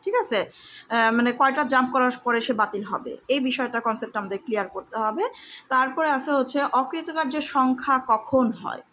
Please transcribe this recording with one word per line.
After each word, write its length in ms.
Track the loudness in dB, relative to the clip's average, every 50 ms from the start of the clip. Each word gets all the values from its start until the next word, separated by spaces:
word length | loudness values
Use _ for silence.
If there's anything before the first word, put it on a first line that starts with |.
| _
ঠিক 120 | 0 0 0
আছে? 180 | 0 0 0 -2 -2
আহ, 680 | -2 -8 -20 -20 -20 -20 -20 -10 _ 0 2 2 4 4 4
মানে 120 | 2 2 2 4
কয়টা 240 | 2 2 4 2 0 2
জাম্প 180 | 4 2 2 2 2
করার 180 | 2 2 2 0 -2 -2
পরে 160 | 0 0 0
সে 120 | 0 -2 0
বাতিল 300 | 0 0 -2 -2 -8 -6 -4
হবে, 200 | -6 -6 -6 -8 -12 -12 _ -2
এই 120 | 0 0 0 -2
বিষয়টা 320 | -2 -2 -4 -2 -4 -2
কনসেপ্ট 360 | -2 -2 -2 -2 -6 -6 -6 -6
আমাদের 220 | -6 -4 -6 -8 -4
ক্লিয়ার 220 | -4 -2 -2 -2 -4
করতে 260 | -6 -12 -12 _ -6 -2
হবে। 260 | -2 -2 0 -2 -4 -4 -4 -10 -20 -20 -20 -20 -6 _
তারপরে 380 | 2 2 2 2 0 0 0 2 2 0
আছে 140 | 0 0
হচ্ছে 280 | 2 2 2 2 0 0 0 2 2 0
অকৃতকার্যের 640 | 0 0 -4 -8 -6 -6 -2 -2 -2 -2 -2 -4 -4 0 2
সংখ্যা 400 | 2 4 4 2 0 2 0 0 0 2 2
কখন 380 | 0 0 0 2 2 4 4 4
হয় 300 | 0 -4 -8 -10 -10 -10 -12 _